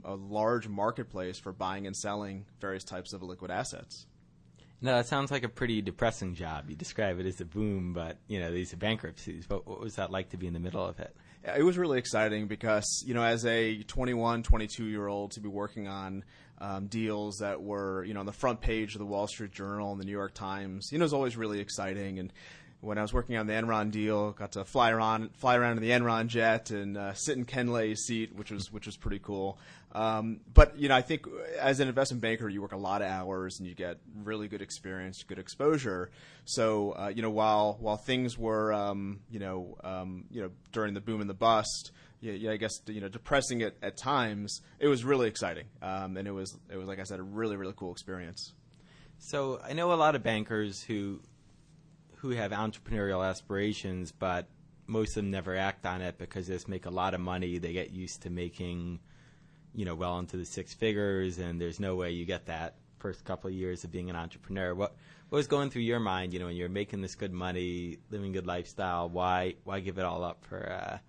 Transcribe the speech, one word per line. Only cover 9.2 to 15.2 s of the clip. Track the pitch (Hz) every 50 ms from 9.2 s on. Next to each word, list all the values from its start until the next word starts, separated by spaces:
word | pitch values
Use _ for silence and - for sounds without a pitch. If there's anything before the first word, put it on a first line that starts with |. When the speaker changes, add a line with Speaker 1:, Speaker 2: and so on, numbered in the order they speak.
| - - 82 82 87 -
Speaker 2:
What, | 101 95 -
what | - 95 -
was | 110 110 -
that | - 95 92
like | 95 95 92 -
to | -
be | 90 92
in | 90
the | 85 82
middle | 87 90 87 90 90
of | 92 - -
it? | - - - - - - - - - - 117
Speaker 1:
It | 143 151
was | 180 175
really | 180 180 160 135 127
exciting | 120 - - 107 110 107 107 107 107
because, | 101 107 - - 110 107 107 104 - - - -
you | 127 120
know, | 120
as | 117 117 117 113 117
a | 117 113 117 113 110 110 104
twenty-one, | 107 - - - 127 123 123 113 117 117 117 113
twenty-two-year-old | 117 - 127 113 110 104 - - 113 110 107 104 101 101 101 101